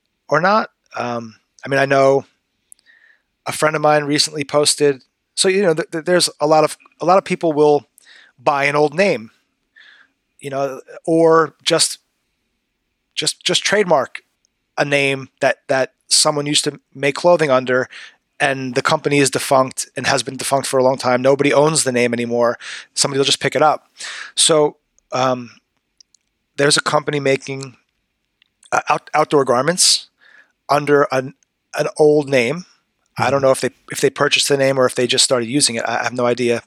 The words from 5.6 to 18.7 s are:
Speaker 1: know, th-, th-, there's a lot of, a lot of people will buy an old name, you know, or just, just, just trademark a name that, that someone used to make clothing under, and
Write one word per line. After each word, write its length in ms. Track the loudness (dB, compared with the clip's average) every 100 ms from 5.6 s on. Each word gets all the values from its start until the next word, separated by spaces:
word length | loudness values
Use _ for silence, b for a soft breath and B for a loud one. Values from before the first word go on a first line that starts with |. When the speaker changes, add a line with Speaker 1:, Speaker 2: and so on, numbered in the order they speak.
Speaker 1:
know, 120 | 0
th-, 140 | 0 -4
th-, 120 | -8
there's 240 | -2 0 0 -2
a 60 | 2
lot 160 | 2
of, 120 | 2 -2 _ _
a 40 |
lot 140 | 2 2
of 60 |
people 280 | 0 -4 -2
will 340 | 2 4 2 -2 _ b b b _
buy 240 | -2 0
an 100 | 0
old 180 | 2 0
name, 360 | 2 0 0 -6 _ _ _ _ b b b b _ _ _
you 100 | -10
know, 300 | -4 -4 -6 -16 -12
or 500 | -2 2 6 4 2 -2
just, 360 | -2 0 0 -4 _ _ _ _ _ _ _ _ _ _ _
just, 300 | -8 -8 -6
just 180 | -4 -2
trademark 600 | 0 0 2 0 0 -8 -20 _ _ _ _ -4
a 60 |
name 440 | 0 2 0 -2 -8 _
that, 180 | -2 -2 -2
that 240 | -2 -2 _ _
someone 380 | 0 0 0 -2
used 160 | -2
to 160 | -4 -8 _
make 220 | -6 -4 0
clothing 340 | 2 4 4
under, 380 | 0 0 -2 -2 B B B _ _
and 360 | -4 -2 -4